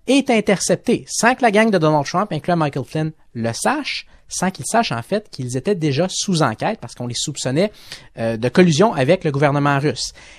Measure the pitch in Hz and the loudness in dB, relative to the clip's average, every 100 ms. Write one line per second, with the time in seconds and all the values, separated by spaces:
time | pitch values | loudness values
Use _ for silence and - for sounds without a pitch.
0 | - 269 269 226 214 190 - 180 - 208 | 0 2 4 2 2 0 0 0 0 -2
1 | - - 226 262 240 202 226 190 156 151 | -2 0 2 2 2 4 4 4 2 2
2 | 139 175 208 156 - 175 151 139 120 160 | 0 -4 -4 -4 -2 0 0 -4 -6 -4
3 | 156 - _ 120 113 113 - 294 269 - | -4 -8 _ -6 -4 -2 -2 -2 -4 -10
4 | - - - - 185 - 135 226 226 117 | -12 -20 -14 -4 -4 -4 -2 -2 0 -4
5 | - 208 - - 127 127 196 196 156 135 | -4 -6 -6 -10 -6 -4 -2 -2 0 0
6 | 180 - - 170 139 107 165 220 - - | -2 -4 -2 0 0 0 -4 -6 -10 -10
7 | 123 120 - 139 131 139 208 - - - | -8 -6 -8 -6 -4 0 -2 -4 -18 -20
8 | - - 113 113 123 - 180 147 220 170 | -18 -6 -4 -2 2 4 6 6 2 2
9 | 131 185 160 139 147 143 143 139 139 123 | 2 2 0 0 2 2 2 0 0 -4
10 | - - - | -8 -12 -20